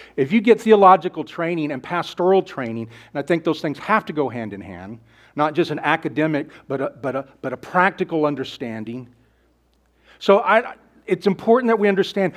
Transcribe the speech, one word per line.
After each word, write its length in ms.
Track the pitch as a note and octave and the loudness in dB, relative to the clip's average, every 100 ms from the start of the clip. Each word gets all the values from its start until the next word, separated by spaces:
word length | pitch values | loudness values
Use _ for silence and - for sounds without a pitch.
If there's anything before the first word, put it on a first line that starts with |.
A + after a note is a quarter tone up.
| - - | -8 -4
if 160 | C#3 | 0
you 80 | G#3+ | 2
get 180 | G#3+ A3 | 4 4
theological 640 | A3 G#3+ F#3+ F#3 F3+ - | 6 8 8 8 4 -8
training 480 | C#3+ - E3 F3 D3+ | -10 -6 -4 -4 -4
and 120 | C3+ | -6
pastoral 600 | - F3 D#3+ - F#3 F#3+ | -6 -6 -6 -2 2 4
training, 460 | F#3 - A#2+ A2+ A2+ - - | 2 -6 -8 -8 -10 -14 -12
and 100 | D3 | -8
I 40 | C#3 | -2
think 180 | E3+ | -2
those 160 | E3 D3+ | 0 -4
things 180 | D#3+ C#3 | -4 -6
have 260 | - G#3+ - | -2 -2 0
to 80 | |
go 160 | D3+ C3+ | -4 -4
hand 240 | A#2+ G#2+ | -6 -10
in 80 | G2+ | -10
hand, 360 | F#2 F2 F#2+ A2+ _ _ _ | -14 -14 -16 -18 _ _ _
not 180 | - D3+ | -4 -2
just 180 | D3 D#3+ | -2 -4
an 100 | D3+ | -4
academic, 680 | D3 D#3 D#3 B2+ D#3 D3 - - - | -2 -2 -4 -2 -2 -2 -6 -14 -10
but 120 | C#3 | -6
a, 140 | C#3+ - | -6 -8
but 120 | C3 | -8
a, 140 | C3 C#3 _ | -8 -10 _
but 100 | C3+ | -10
a 60 | B2+ | -10
practical 640 | - F#3 F#3+ F#3+ F3 E3 | -4 0 2 0 -4 -2
understanding. 840 | D3+ C#3 C3 - B2 A2 A2 B2 A#2+ _ _ _ _ _ _ _ _ _ _ - | -2 -2 -8 -10 -10 -10 -10 -12 -14 _ _ _ _ _ _ _ _ _ _ -4
So 200 | - G3+ | 4 4
I, 380 | G#3 A3 B3 - _ _ - | 4 2 2 -10 _ _ -6
it's 200 | F3+ G3+ | -2 0
important 420 | F#3 - A#3 B3 | 0 2 2 2
that 100 | A3+ | 2
we 100 | G#3 | 2
understand 440 | G3 F#3+ - F#3+ | 2 0 0 -2